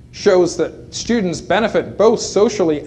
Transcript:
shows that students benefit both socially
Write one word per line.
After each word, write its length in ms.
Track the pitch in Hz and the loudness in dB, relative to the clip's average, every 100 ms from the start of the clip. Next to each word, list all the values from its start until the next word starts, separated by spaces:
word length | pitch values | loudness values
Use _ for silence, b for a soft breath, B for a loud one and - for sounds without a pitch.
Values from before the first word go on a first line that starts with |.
| - | -20
shows 440 | - 247 180 175 - | -2 2 4 2 0
that 380 | 139 - - | -4 -6 -14
students 460 | - - 233 180 147 | -10 -2 -2 -2 -4
benefit 580 | - 185 226 180 113 - | -2 0 0 -2 -2 2
both 200 | 214 233 | 2 2
socially 600 | - 196 226 233 170 151 | 0 0 0 2 0 -2